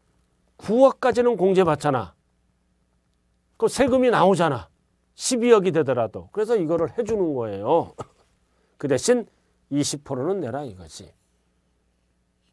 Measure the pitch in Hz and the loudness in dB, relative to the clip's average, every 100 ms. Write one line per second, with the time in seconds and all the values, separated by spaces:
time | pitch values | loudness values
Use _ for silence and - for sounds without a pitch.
0 | _ _ _ _ _ _ - 233 269 - | _ _ _ _ _ _ -2 4 4 4
1 | 254 233 240 226 190 185 170 147 147 131 | 0 2 0 2 2 2 2 0 0 -2
2 | 92 _ _ _ _ _ _ _ _ _ | -6 _ _ _ _ _ _ _ _ _
3 | _ _ _ _ _ - 220 - 262 254 | _ _ _ _ _ -4 -2 0 2 2
4 | 254 180 180 175 165 123 - _ _ _ | 2 4 4 4 0 -2 -8 _ _ _
5 | _ - - 247 240 220 180 160 131 123 | _ -10 -4 0 4 4 4 0 0 -2
6 | 110 95 87 - 214 226 156 165 151 - | -4 -8 -10 -8 -2 -2 0 -2 -2 -4
7 | 214 220 170 135 110 98 110 165 90 - | -4 -2 -2 -2 -6 -6 0 0 0 -12
8 | - _ _ _ _ _ _ _ 143 127 | -18 _ _ _ _ _ _ _ -2 0
9 | - 247 202 _ _ _ _ 143 135 147 | 2 0 -2 _ _ _ _ -4 -4 -6
10 | - 131 151 196 127 135 139 92 85 - | -8 -6 -4 -4 -6 -8 -10 -16 -20 -20
11 | 82 _ _ _ _ _ _ _ _ _ | -20 _ _ _ _ _ _ _ _ _
12 | _ _ _ _ _ | _ _ _ _ _